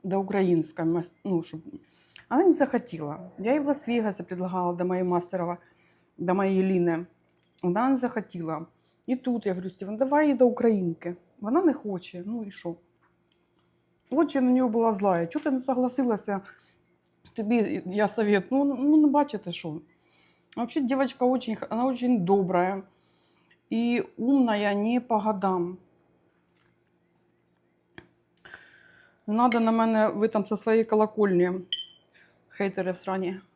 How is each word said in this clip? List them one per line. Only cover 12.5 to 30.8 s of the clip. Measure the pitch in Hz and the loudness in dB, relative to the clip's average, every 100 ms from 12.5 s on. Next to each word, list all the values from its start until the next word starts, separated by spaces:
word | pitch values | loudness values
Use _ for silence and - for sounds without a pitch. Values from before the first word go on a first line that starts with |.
що? | - 175 165 _ _ _ _ _ _ _ _ _ _ _ _ _ | -12 -12 -12 _ _ _ _ _ _ _ _ _ _ _ _ _
Отче | 269 330 277 | 0 0 2
на | 254 | 2
неї | 254 254 | 2 2
була | 226 226 | 2 0
зла. | 196 202 170 170 | 2 2 2 0
«Чого | 302 | -4
ти | 302 | -2
не | 262 | -2
согласилася? | 254 247 254 247 247 202 - 196 - - _ _ _ _ _ _ _ | -2 -2 -2 0 0 -2 -4 -6 -8 -20 _ _ _ _ _ _ _
Тобі | - 214 240 202 180 180 | -8 0 0 0 -2 -4
я | 202 208 | -2 0
совет». | 220 208 202 185 | 0 2 2 2
Ну, | 269 | 0
ну, | 285 254 277 311 | 0 0 4 4
не | 302 | 6
бачите, | 285 285 202 175 | 4 0 -4 -8
що. | - 165 151 - _ _ _ _ _ _ - | -10 -10 -12 -16 _ _ _ _ _ _ -8
Вообще, | 240 320 | -4 -2
девочка | 247 262 269 - | 0 0 0 2
очень | 247 254 240 214 | 2 2 -2 -8
х-, | - | -4
она | 226 254 | -2 -2
очень | 247 247 240 | 0 0 2
добрая. | 175 202 185 180 185 196 190 _ _ _ _ _ _ _ _ | 4 2 4 2 2 -2 -10 _ _ _ _ _ _ _ _
І | 226 240 240 - - | -2 0 0 -2 -4
умная | 233 277 240 208 208 | 2 4 4 2 0
не | 202 214 247 | 0 0 0
по | 247 220 | 0 0
годам. | 214 202 190 185 175 185 _ _ _ _ _ _ _ _ _ _ _ _ _ _ _ _ _ _ _ _ _ - _ _ _ _ - - - _ _ _ _ _ - | 0 0 0 0 -4 -8 _ _ _ _ _ _ _ _ _ _ _ _ _ _ _ _ _ _ _ _ _ -20 _ _ _ _ -20 -20 -20 _ _ _ _ _ -2
Не | |
надо | 214 247 233 | 2 2 4
на | 226 | 2
мене, | 226 226 220 214 | 2 2 2 2
ви | 202 220 | 2 0
там | 214 196 | 0 -2
со | 208 | -4
своєї | 233 226 | 2 2